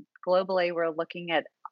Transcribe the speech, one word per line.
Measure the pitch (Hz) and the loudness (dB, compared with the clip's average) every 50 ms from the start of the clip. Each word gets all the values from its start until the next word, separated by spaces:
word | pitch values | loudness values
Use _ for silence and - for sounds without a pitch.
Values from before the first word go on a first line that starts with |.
| - _ _ _ - | -18 _ _ _ -2
globally, | - 180 185 190 185 190 185 175 175 175 | 2 2 2 2 2 2 2 2 2 0
we're | 165 170 165 | 0 0 0
looking | 156 156 165 - - 180 175 170 165 | 0 -2 -4 -6 -6 -8 -4 0 0
at | 151 139 - _ _ - - | 0 0 -2 _ _ -20 -18